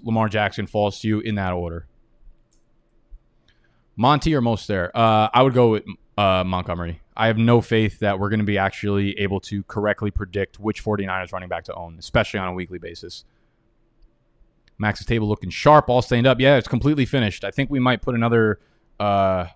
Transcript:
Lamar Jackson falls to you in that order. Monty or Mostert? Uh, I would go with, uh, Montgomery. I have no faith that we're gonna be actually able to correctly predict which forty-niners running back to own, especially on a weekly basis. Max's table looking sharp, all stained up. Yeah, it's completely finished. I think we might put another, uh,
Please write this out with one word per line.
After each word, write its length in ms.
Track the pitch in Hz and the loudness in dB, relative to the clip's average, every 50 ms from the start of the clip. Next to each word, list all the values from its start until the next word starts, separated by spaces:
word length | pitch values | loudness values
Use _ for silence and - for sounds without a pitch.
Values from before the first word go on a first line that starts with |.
| - | -6
Lamar 240 | 117 113 110 110 107 | -4 -2 0 0 0
Jackson 380 | 104 107 104 98 - - 101 - | 0 0 0 0 -2 -4 -8 -4
falls 340 | - 104 104 101 - - | -2 0 0 0 -2 -2
to 60 | - 110 | -2 -2
you 100 | 107 104 | -2 -2
in 160 | - 110 104 | -2 -4 -4
that 160 | 101 95 92 | -4 -2 -2
order. 360 | 90 87 87 85 82 85 - - _ _ _ _ _ _ - - - _ _ _ _ _ _ _ _ _ _ _ _ _ _ _ - - _ _ _ _ _ _ _ _ _ _ _ _ _ _ _ - | -4 -4 -6 -6 -8 -10 -14 -16 _ _ _ _ _ _ -20 -20 -20 _ _ _ _ _ _ _ _ _ _ _ _ _ _ _ -20 -20 _ _ _ _ _ _ _ _ _ _ _ _ _ _ _ 0
Monty 360 | 113 131 147 143 - 165 156 | 2 2 2 2 2 0 0
or 80 | 135 | 2
Mostert? 500 | 120 117 113 107 - - 104 92 87 90 - | 2 0 0 -2 -4 -4 -4 -2 -4 -2 0
Uh, 340 | 113 113 113 110 107 107 107 - | 2 2 4 4 4 2 4 4
I 100 | 123 131 | 4 4
would 100 | 135 120 | 4 4
go 180 | 127 123 113 | 4 4 4
with, 120 | 107 104 - 101 95 - _ _ _ - | 2 0 -4 -8 -16 -18 _ _ _ 0
uh, 280 | 104 95 95 92 90 | 2 2 2 2 0
Montgomery. 560 | 92 92 90 85 - 87 90 85 87 80 - - _ - 113 | 0 -2 -4 -4 -4 -6 -6 -6 -8 -10 -12 -14 _ -6 0
I 80 | 113 113 | 0 2
have 100 | 110 110 | 2 4
no 220 | 113 117 120 117 | 4 4 4 4
faith 360 | 113 - 117 110 110 101 - - | 4 2 0 0 0 0 -2 -2
that 200 | 107 104 101 95 | -2 -2 -2 -2
we're 100 | 101 101 | -2 -2
gonna 140 | 110 107 104 | -2 -2 -2
be 160 | 98 101 95 | 0 0 0
actually 580 | 95 98 - - - 104 101 101 101 101 98 107 | 0 -2 -2 -4 -4 -2 -2 0 -2 -2 -2 -4
able 200 | 101 95 98 95 | -4 -4 -4 -4
to 220 | - - 104 101 95 | -6 -6 -8 -8 -8
correctly 480 | - - 107 101 104 101 - 107 104 | -8 -6 -2 -2 0 -2 -2 -4 -4
predict 480 | - - 104 90 87 101 95 - - - | -4 -6 -6 -6 -4 -4 -6 -6 -8 -8
which 220 | 101 110 104 - | -6 -6 -6 -4
forty-niners 500 | - 110 104 101 98 95 92 95 90 87 | -4 -4 -4 -4 -4 -4 -6 -6 -6 -8
running 180 | - 92 92 87 | -10 -10 -8 -8
back 140 | 90 85 - | -8 -8 -8
to 100 | - 90 | -10 -12
own, 240 | 92 85 85 82 82 | -12 -14 -16 -16 -18
especially 420 | - - - 120 104 - - 104 | -10 -4 -2 -2 -2 -2 -4 -6
on 80 | 95 90 | -6 -6
a 60 | 90 | -6
weekly 240 | 92 90 - 92 85 | -6 -8 -10 -12 -14
basis. 480 | 82 87 85 - - 87 - - - _ _ _ _ _ _ _ _ _ _ _ _ _ _ _ _ _ _ _ _ _ _ _ _ _ _ _ _ _ _ - | -14 -16 -16 -16 -16 -18 -18 -18 -20 _ _ _ _ _ _ _ _ _ _ _ _ _ _ _ _ _ _ _ _ _ _ _ _ _ _ _ _ _ _ -4
Max's 300 | 101 107 101 - - - | -2 -2 -2 -2 -4 -2
table 200 | 113 113 107 104 | -2 0 0 0
looking 220 | 104 - - 90 | -2 -4 -4 -8
sharp, 400 | - - - 147 151 151 - - | -6 2 6 8 8 8 6 4
all 140 | 123 127 123 | 2 0 2
stained 240 | - 127 120 120 135 | 2 2 2 4 4
up. 120 | 127 117 | 4 4
Yeah, 180 | 131 135 143 127 | 4 4 4 4
it's 100 | - - | 2 0
completely 380 | - 117 104 143 156 143 127 | -2 0 0 0 0 0 0
finished. 380 | - - 135 117 101 - - - | 0 0 0 0 -2 -2 -4 -8
I 60 | - | -8
think 220 | - - 139 123 | -4 -4 -4 -2
we 80 | 143 131 | -2 0
might 240 | 123 127 123 - - | 2 2 0 0 -2
put 100 | - 123 | -4 -2
another, 460 | 113 117 117 117 117 110 107 98 - _ _ _ _ _ _ _ - | 0 2 2 4 4 4 4 2 -2 _ _ _ _ _ _ _ -4
uh, 480 | 104 101 101 98 98 95 95 92 87 87 - | 0 0 2 2 2 2 2 0 -2 -6 -10